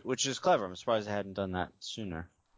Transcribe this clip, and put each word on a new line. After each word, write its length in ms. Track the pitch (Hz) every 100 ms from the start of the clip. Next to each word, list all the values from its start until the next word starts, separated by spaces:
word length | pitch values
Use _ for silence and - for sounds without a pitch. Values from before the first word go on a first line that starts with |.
which 240 | - 127 135
is 100 | 123
clever. 280 | 185 160 95
I'm 100 | 90
surprised 320 | - 110 104
they 40 |
hadn't 220 | 104 98
done 200 | 95 95
that 180 | 92 87 -
sooner. 500 | - - 101 80 87 _ _